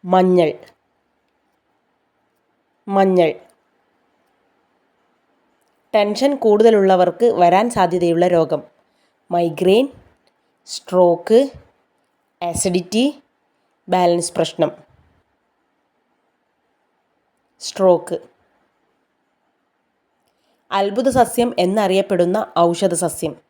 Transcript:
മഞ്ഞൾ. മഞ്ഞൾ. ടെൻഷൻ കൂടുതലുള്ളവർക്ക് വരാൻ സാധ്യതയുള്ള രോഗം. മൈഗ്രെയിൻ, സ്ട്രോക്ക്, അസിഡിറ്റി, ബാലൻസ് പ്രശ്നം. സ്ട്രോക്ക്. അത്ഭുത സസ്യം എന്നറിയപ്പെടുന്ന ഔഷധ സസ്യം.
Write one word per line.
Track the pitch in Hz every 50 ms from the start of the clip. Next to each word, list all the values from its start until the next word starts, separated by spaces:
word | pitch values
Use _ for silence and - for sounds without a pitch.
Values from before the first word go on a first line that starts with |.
| -
മഞ്ഞൾ. | 180 185 185 185 185 180 180 170 151 - - - - _ _ _ _ _ _ _ _ _ _ _ _ _ _ _ _ _ _ _ _ _ _ _ _ _ _ _ _ _ _ _ _ _ _ _ _ _ _ _ _ _ _ _
മഞ്ഞൾ. | - 196 196 190 196 185 180 170 160 - - - _ _ _ _ _ _ _ _ _ _ _ _ _ _ _ _ _ _ _ _ _ _ _ _ _ _ _ _ _ _ _ _ _ _ _ _ _ _ _ _ _ _ _ _ _ _ _ _ _ -
ടെൻഷൻ | 214 208 208 208 - 262 277 285
കൂടുതലുള്ളവർക്ക് | 269 - 226 208 208 220 233 220 208 190 190 185 180 180 175 - - 233
വരാൻ | 240 - - 180 170 175 190 220 240
സാധ്യതയുള്ള | 240 220 185 175 170 180 175 170 170 170 175
രോഗം. | 175 175 165 160 156 160 143 - - _ _ _ _ _ _ _ _ _ _ _ _
മൈഗ്രെയിൻ, | 175 175 175 170 156 147 185 180 196 226 269 277 - - _ _ _ _ _ _ _ _ _ _ _ _ _
സ്ട്രോക്ക്, | - - - _ - 180 180 180 175 170 170 - - 220 240 277 269 - - _ _ _ _ _ _ _ _ _ _ _ _ _ _ _ _
അസിഡിറ്റി, | 175 175 165 - - 196 175 185 170 175 - 220 247 285 285 - _ _ _ _ _ _ _ _ _ _ _ _ _ -
ബാലൻസ് | 180 185 180 175 175 175 170 - -
പ്രശ്നം. | - 165 - - - 160 147 - - _ _ _ _ _ _ _ _ _ _ _ _ _ _ _ _ _ _ _ _ _ _ _ _ _ _ _ _ _ _ _ _ _ _ _ _ _ _ _ _ _ _ _ _ _ _ _ _ _ _ _ _ _ _ _ _
സ്ട്രോക്ക്. | - - - - 190 185 175 165 170 - 170 170 - _ _ _ _ _ _ _ _ _ _ _ _ _ _ _ _ _ _ _ _ _ _ _ _ _ _ _ _ _ _ _ _ _ _ _ _ _ _ _ _ _ _ _ _ _ _ _ _ _
അത്ഭുത | - 196 196 202 202 233 240 269
സസ്യം | 254 262 233 240 - - 233 240 - -
എന്നറിയപ്പെടുന്ന | 180 185 190 220 208 185 185 196 - - 202 170 175 175 185 214 - - - 170
ഔഷധ | 170 170 170 170 202 190 180
സസ്യം. | 165 180 160 - - - 151 - - _ _